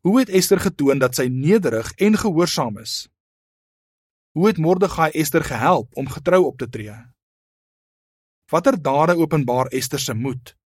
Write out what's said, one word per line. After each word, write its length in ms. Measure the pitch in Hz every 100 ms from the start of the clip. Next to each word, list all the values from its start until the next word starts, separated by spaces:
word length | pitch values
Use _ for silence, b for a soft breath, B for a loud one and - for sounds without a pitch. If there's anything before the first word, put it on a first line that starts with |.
Hoe 180 | 180 240
het 100 | 262
Esther 300 | 185 180 185
getoon 380 | 190 - 139 135
dat 180 | 127 127
sy 120 | 127
nederig 640 | 127 143 220 160 113 - -
en 200 | 202 214
gehoorsaam 600 | 220 160 175 - 123 104
is? 280 | - - - _ _ _ _ _ _ _ _ _ _ _ _ 156
Hoe 100 | 202
het 100 | 185
Mordegai 540 | 160 185 190 - 160
Esther 320 | 151 151 170
gehelp 520 | 160 120 139 170 110 -
om 120 | 135
getrou 340 | 151 160 180 151
op 120 | 127
te 120 | 120
tree? 240 | 110 104 107 120 _ _ _ _ _ _ _ _ _ _ _ _ _ _
Watter 300 | 160 220 262
dade 340 | 139 143 160 170
openbaar 480 | 156 160 123 123 131
Esther 340 | 131 127 143
se 140 | 139
moed? 440 | 110 135 135 - _